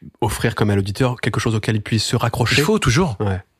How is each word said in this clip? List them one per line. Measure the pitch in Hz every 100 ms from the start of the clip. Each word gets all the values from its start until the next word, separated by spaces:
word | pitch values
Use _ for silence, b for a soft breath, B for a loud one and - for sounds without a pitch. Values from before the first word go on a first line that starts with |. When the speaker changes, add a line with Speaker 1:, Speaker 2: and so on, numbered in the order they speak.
| - -
Speaker 1:
offrir | 113 - 120
comme | - 104
à | 101
l'auditeur | 98 101 127 120
quelque | 120 117
chose | 117
auquel | 110 - 110
il |
puisse | - 110
se | - 123
raccrocher ? | 117 123 113 -
Speaker 2:
Il |
faut | 151 214
toujours. | 135 123 180 104
Speaker 1:
Ouais. | 104 95 -